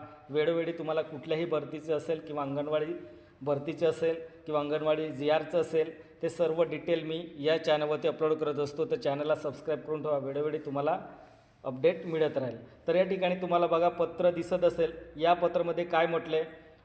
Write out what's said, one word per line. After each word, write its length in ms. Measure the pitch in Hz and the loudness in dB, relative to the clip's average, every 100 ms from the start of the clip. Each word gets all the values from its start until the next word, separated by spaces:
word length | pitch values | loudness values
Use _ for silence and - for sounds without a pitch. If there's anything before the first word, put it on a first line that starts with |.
| - - - | -6 -18 -4
वेळोवेळी 420 | 143 151 165 165 | 0 2 2 -2
तुम्हाला 300 | 165 156 160 | -4 -4 -2
कुठल्याही 420 | 156 143 156 160 | -4 -6 -4 -2
भरतीचं 520 | 170 151 143 156 156 151 | 0 -2 -2 -6 -2 -2
असेल 240 | 151 156 156 | 0 -4 -4
किंवा 160 | 147 | -6
अंगणवाडी 500 | 139 139 147 151 151 175 - - - - | -4 -4 0 0 0 -6 -12 -20 -20 -6
भरतीचं 480 | 135 135 143 156 165 | -2 0 -2 0 2
असेल 260 | 160 165 165 - - - | 2 0 -2 -6 -14 -4
किंवा 140 | 151 | -2
अंगणवाडी 480 | 147 151 156 156 156 | 0 0 2 2 0
जीआरचं 520 | 131 147 156 151 175 | -2 2 2 2 0
असेल, 640 | 156 160 160 - - - | 2 0 0 -4 -18 -6
ते 60 | 165 | -4
सर्व 340 | - 160 160 | 2 2 2
डिटेल 400 | 160 151 160 165 | 0 0 0 0
मी 260 | 156 160 170 156 | 0 -6 -8 -2
या 240 | 147 160 | 2 2
चॅनलवरती 440 | 160 151 151 151 160 | 4 2 2 0 0
अपलोड 240 | 143 156 | 2 2
करत 220 | 156 151 | 2 0
असतो, 300 | 143 143 160 | -2 -2 -2
तर 120 | 156 156 | -2 -2
चॅनलला 380 | 151 139 151 | 0 0 0
सबस्क्राईब 460 | 147 147 - - 147 | 0 -2 -6 -4 -4
करून 220 | 147 156 | -4 -4
ठेवा, 160 | 147 143 | -2 -2
वेळोवेळी 400 | 135 139 151 151 | -2 -2 -2 -2
तुम्हाला 420 | 147 139 147 175 - - - - - _ | -4 -2 0 0 -4 -16 -20 -20 -20 _
अपडेट 420 | 135 131 160 175 180 | -8 0 2 2 -2
मिळत 300 | 160 147 139 | 0 0 0
राहील. 520 | 127 113 - - - | -4 -6 -14 -8 0
तर 60 | |
या 100 | 170 | 2
ठिकाणी 300 | 185 190 180 | 2 2 0
तुम्हाला 320 | 180 180 175 170 | 0 2 2 4
बघा 220 | 165 175 | 4 4
पत्र 420 | 170 165 - 180 | 2 -2 2 2
दिसत 340 | 170 165 180 | 2 0 2
असेल, 280 | 175 165 160 - - 147 | 2 2 0 -2 -14 0
या 180 | 165 | 2
पत्रामध्ये 500 | 175 170 170 170 165 | 4 4 2 0 -2
काय 220 | 175 165 165 | 0 2 2
म्हटलंय, 380 | 165 160 156 160 - - - | 0 0 -2 -2 -8 -20 -16